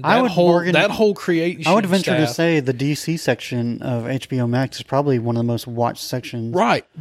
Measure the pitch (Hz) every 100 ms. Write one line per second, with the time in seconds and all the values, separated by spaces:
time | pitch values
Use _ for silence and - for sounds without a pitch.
0 | 147 233 240 175 175 175 175 160 202 208
1 | 214 196 - 165 170 165 156 208 190 190
2 | 151 127 143 120 170 160 131 123 139 143
3 | - 160 - 120 - 123 117 113 135 117
4 | 113 131 - 127 120 123 131 - - 135
5 | 143 123 117 117 120 117 123 117 117 -
6 | - 127 - 120 113 175 233 139 - 156